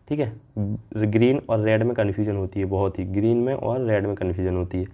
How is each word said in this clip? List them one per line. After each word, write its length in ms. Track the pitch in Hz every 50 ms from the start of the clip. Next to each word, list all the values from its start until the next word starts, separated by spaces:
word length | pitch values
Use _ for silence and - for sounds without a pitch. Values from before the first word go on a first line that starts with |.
| _ -
ठीक 120 | 151 147
है। 120 | 143 113 113 - - - - 110 101 101 107 110 - - - 107 110
ग्रीन 340 | 104 107 113 117 123 135 151 - -
और 120 | 117 110
रेड 220 | 107 110 110 110 117
में 120 | 120 120
कन्फ्यूजन 420 | 117 104 101 98 - 107 107 101
होती 240 | 98 95 95 - 101
है 60 | 98
बहुत 320 | 92 98 95 98 98 95 -
ही, 60 | 92
ग्रीन 300 | 92 92 101 104 113 117 120
में 160 | 120 127 139
और 260 | - - 110 117 131 127
रेड 240 | 113 107 101 98
में 80 | 104 98
कन्फ्यूजन 400 | - 92 92 92 92 92 92 90
होती 220 | 90 90 90 - 90
है। 60 | 92 -